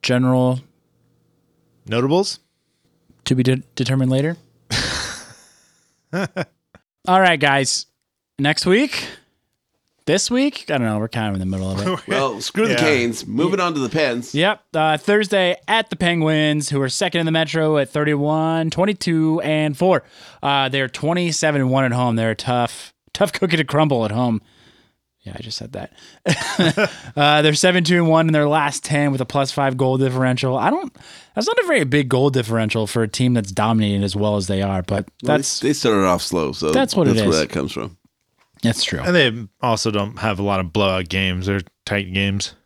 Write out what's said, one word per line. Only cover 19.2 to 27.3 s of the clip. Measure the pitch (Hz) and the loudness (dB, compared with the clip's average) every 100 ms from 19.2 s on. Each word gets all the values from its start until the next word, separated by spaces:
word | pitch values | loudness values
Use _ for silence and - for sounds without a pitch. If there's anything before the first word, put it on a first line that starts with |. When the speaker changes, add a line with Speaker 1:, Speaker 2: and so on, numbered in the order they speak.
| 160 160 | 2 0
Speaker 1:
and | 151 156 151 139 | 0 0 -2 0
four. | 180 165 - - - - | 2 2 0 -20 -20 -8
Uh, | 139 139 135 | -2 0 0
they're | 135 131 | -2 -4
twenty-seven | - 147 175 175 156 156 143 | -4 -2 0 -2 0 0 2
and | 131 | 2
one | 131 | 2
at | 131 | 2
home. | 120 123 113 | 0 0 0
They're | 113 | 0
a | 107 | -2
tough, | - 123 120 - - _ _ | -2 0 -2 -4 -20 _ _
tough | - 202 | -2 -2
cookie | - 185 160 | 0 -2 0
to | |
crumble | 147 143 156 131 | 0 2 2 2
at | 110 | 0
home. | 107 123 110 _ _ _ _ _ _ _ _ 98 | 0 0 -2 _ _ _ _ _ _ _ _ -18
Yeah, | - | -16
I | |
just | 110 - | -12 -12
said | 110 | -12
that. | 135 - _ - - | -12 -14 _ -20 -10
<laughs> | - 160 - - 170 160 214 - - - | -4 -2 -4 0 0 2 -2 -4 -12 0
Uh, | 147 | 4